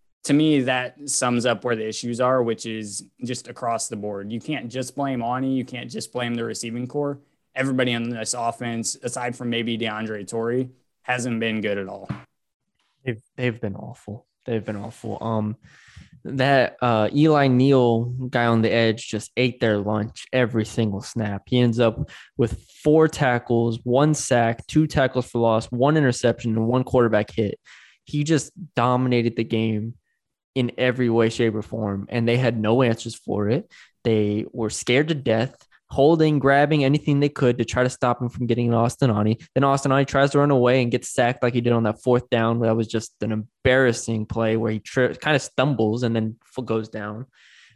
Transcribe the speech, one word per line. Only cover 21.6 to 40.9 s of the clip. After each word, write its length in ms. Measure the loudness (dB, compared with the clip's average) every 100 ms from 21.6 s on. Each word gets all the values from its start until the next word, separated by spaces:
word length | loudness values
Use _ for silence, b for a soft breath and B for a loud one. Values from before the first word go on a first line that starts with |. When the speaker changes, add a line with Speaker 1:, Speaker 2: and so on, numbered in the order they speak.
| 2 4
Speaker 2:
up 300 | 2 0 -8 B B -2
with 260 | -2 -4 -14 -4
four 240 | 2 4 4
tackles, 720 | 2 0 0 0 0 0 -2
one 300 | 0 2 2
sack, 540 | 2 2 2 2 -2 -2
two 180 | 0 2
tackles 440 | 2 0 0 -4
for 100 | 0
loss, 280 | 2 2 0
one 280 | 0 2 4
interception, 640 | 2 2 0 0 -2 -2
and 100 | 0
one 160 | 0
quarterback 480 | 2 2 4 2 0
hit. 260 | -2 -4 -4 _ B B B
He 220 | -6 -4 0
just 260 | 0 -2 -14 -8 0
dominated 640 | 2 2 2 2 0 -2
the 80 | -2
game 480 | -2 -2 -2 -6 -12 _ _ _ _ _ -4
in 160 | -2 0
every 320 | 0 0 2
way, 200 | 2 2
shape, 260 | 2 0 0
or 60 |
form, 460 | -6 -6 -4 -4 -4
and 180 | -2 2
they 80 | 2
had 240 | 2 0
no 220 | 2 4
answers 340 | 2 0 -6 -12
for 320 | -6 -2 0
it. 220 | -2 -4 B B _
They 420 | 0 0 0 -2 -4
were 200 | -6 -6
scared 360 | -4 0 2 2
to 60 | -2
death, 400 | 0 0 0 -6 _ b -6
holding, 460 | 2 4 4 4 4
grabbing 460 | 4 4 4 2
anything 360 | 2 2 2 2
they 100 | 0
could 300 | 2 0 2
to 60 | -2
try 180 | 0
to 60 | 0
stop 320 | 0 -2 0
him 80 | -4
from 180 | -4 -2
getting 200 | 0 2
an 60 |
Austin 360 | 2 2 2 2
Aune. 280 | 2 0 -2 B
Then 100 | 0
Austin 280 | 2 2 2
Aune 140 | 2 2
tries 260 | 2 4
to 80 | 4
run 120 | 4
away 300 | 4 4 4
and 100 | 2